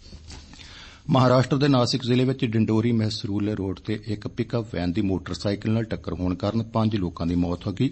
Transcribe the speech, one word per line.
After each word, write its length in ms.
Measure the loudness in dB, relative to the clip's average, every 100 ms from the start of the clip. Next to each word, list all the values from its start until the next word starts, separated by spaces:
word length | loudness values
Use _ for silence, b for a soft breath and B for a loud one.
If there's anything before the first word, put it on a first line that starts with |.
| -20 -20 -18 B B B B B B B 0
ਮਹਾਰਾਸ਼ਟਰ 460 | 4 6 6 4 2
ਦੇ 120 | 4
ਨਾਸਿਕ 340 | 4 4 0
ਜ਼ਿਲ੍ਹੇ 220 | 2 2
ਵਿੱਚ 200 | 2 0
ਡਿੰਡੋਰੀ 480 | 0 2 4 4 2
ਮਹਿਸਰੂਲ 560 | 2 0 -2 -4 -2 -2
ਰੋਡ 320 | -2 -4 -6
ਤੇ 200 | -6 -6 -4
ਇੱਕ 220 | -8 -6
ਪਿਕਅਪ 460 | -6 -4 -4 -4
ਵੈਨ 180 | -4 -2
ਦੀ 80 | 0
ਮੋਟਰਸਾਈਕਲ 680 | 0 -2 -4 -4 -2 -2 0
ਨਾਲ 140 | -2
ਟੱਕਰ 280 | -2 -6 -6
ਹੋਣ 220 | -4 -2
ਕਾਰਨ 280 | 0 -2 -2
ਪੰਜ 340 | -2 0 0 0
ਲੋਕਾਂ 300 | -4 -4 -2
ਦੀ 80 |
ਮੌਤ 320 | 0 0 -2 -6
ਹੋ 60 |
ਗਈ 180 | -2 -4